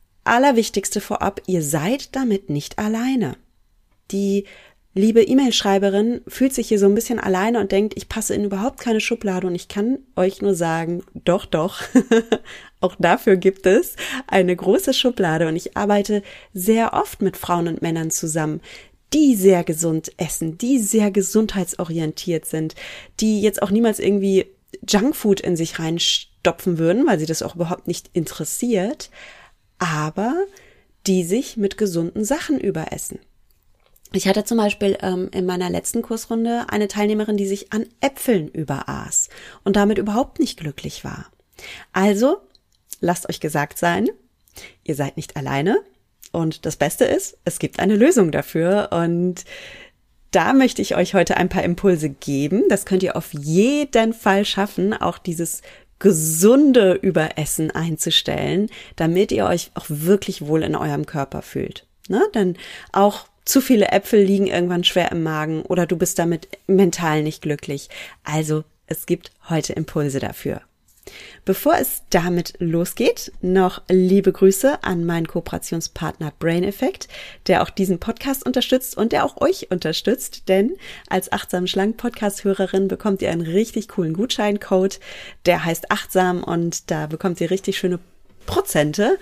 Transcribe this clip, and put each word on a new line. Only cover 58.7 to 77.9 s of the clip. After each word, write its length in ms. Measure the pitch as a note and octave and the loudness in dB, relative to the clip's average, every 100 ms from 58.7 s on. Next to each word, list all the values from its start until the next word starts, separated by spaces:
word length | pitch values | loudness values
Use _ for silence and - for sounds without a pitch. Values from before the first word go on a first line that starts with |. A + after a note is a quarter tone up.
| - - - | -6 -12 -2
damit 360 | E3 E3+ A3 | 2 2 2
ihr 140 | - F#3+ | 2 2
euch 260 | F3 - | 0 -4
auch 120 | - - | -12 -8
wirklich 580 | D3 E3 G3+ G3 - D3 | -2 2 2 0 -8 -2
wohl 180 | D#3 | 0
in 120 | D#3 D#3 | 0 -2
eurem 300 | D3+ C#3+ D3 | -2 -4 -4
Körper 360 | D3 C#3 - | -6 -6 -8
fühlt. 460 | - C3+ - - - _ - | -8 -8 -8 -10 -20 _ -2
Ne? 140 | G3 G#4 A#3+ | 0 2 2
Denn 220 | F#3 F3 - - - | 0 -2 -10 -20 -4
auch 360 | F#3+ G3+ G3+ - _ - | 2 2 2 -10 _ 0
zu 140 | C4+ | 2
viele 260 | C4 A#3 G3 | 4 4 4
Äpfel 360 | G3 - G#3+ | 2 4 4
liegen 240 | G3 G3 G3 | 4 4 2
irgendwann 360 | F3 F3 F3 | 0 0 0
schwer 260 | F3 F3+ E3+ | 0 2 0
im 100 | E3+ | 0
Magen 380 | D#3+ D#3 D#3 D#3 | -2 -2 -2 -4
oder 240 | - F3+ E3+ | -2 0 0
du 100 | E3 | 0
bist 240 | F3 - | 0 0
damit 300 | E3+ E3 - - - | 0 -2 -6 -8 2
mental 560 | F#3+ F#3+ F3 E3+ D3+ | 4 4 2 0 0
nicht 180 | D3+ - | -2 -4
glücklich. 460 | D#3 D3 - C#3 - - - - - | -6 -6 -6 -10 -10 -18 -18 -14 -6
Also, 400 | D#3 D#3 D#3 - _ - | -4 -2 -4 -6 _ -10
es 180 | E3+ - | -8 -4
gibt 260 | E3+ - _ - | -4 -6 _ -4
heute 220 | E3 - | -4 -2
Impulse 480 | - D#3 D#3+ D3 C3 | -6 -4 -4 -2 -4
dafür. 420 | - - - - - _ _ _ - - - - - | -6 -8 -8 -8 -12 _ _ _ -20 -20 -20 -6 -4
Bevor 300 | F#3+ C#4+ - | 0 2 2
es 260 | - - - | 0 -8 -2
damit 460 | F3+ F3 F3 - - | 0 2 -2 -4 -4
losgeht, 720 | E3+ E3 F3 - B3+ A#4 - - | -2 -2 -2 0 0 0 -6 -6
noch 420 | F3+ F#3 F#3 - - | 0 2 2 0 2
liebe 460 | F#3 F#3 G3 F#3+ | 4 6 6 4
Grüße 500 | - F#3+ F#3+ C4+ D4 | 6 4 6 2 0
an 220 | - F3+ E3+ | -2 -2 -2
meinen 240 | E3 E3 | -2 -4
Kooperationspartner 1040 | E3+ - E3 - E3 - - D#3 - D3+ - | -6 -6 -8 -6 -6 -6 -8 -8 -6 -10 -4
Brain 280 | E3 E3+ F#3+ | 0 0 -2
Effect, 420 | - C4 F#4+ - - - - - | -2 -4 -4 -12 -18 -18 -4 2
der 160 | E3+ | 2
auch 60 | - | 2
diesen 300 | - F#3+ | -2 0